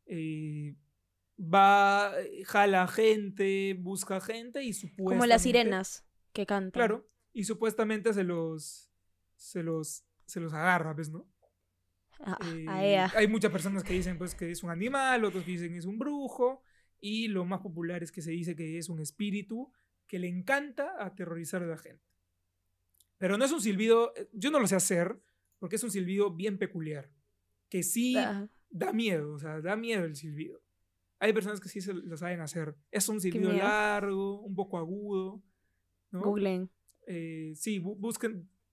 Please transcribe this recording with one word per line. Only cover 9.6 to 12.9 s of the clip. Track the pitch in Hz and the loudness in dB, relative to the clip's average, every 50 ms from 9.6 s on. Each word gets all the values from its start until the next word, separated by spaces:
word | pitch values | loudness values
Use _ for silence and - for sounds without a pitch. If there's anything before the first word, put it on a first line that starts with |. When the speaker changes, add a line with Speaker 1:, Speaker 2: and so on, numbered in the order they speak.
| 165 | -2
Speaker 1:
los, | 165 160 160 156 - - - - _ _ _ _ | -2 -2 -2 -2 -4 -8 -12 -16 _ _ _ _
se | - - 180 | -12 -8 -6
los | 165 160 156 | -6 -4 -2
agarra, | 156 165 185 180 170 - 160 151 | 2 4 6 6 4 4 0 -4
¿ves, | 151 160 151 | -6 -6 -8
no? | 156 170 - - _ _ _ _ _ _ _ _ _ _ _ _ _ _ _ _ _ - 285 | -8 -12 -14 -16 _ _ _ _ _ _ _ _ _ _ _ _ _ _ _ _ _ -12 -8
Speaker 2:
Ah, | 196 185 - - 170 165 | -8 -6 -6 -6 -8 -8
Speaker 1:
Eh, | 165 160 160 | -8 -6 -4
Speaker 2:
ah, | 190 185 196 | -2 2 4
ea. | 202 | 4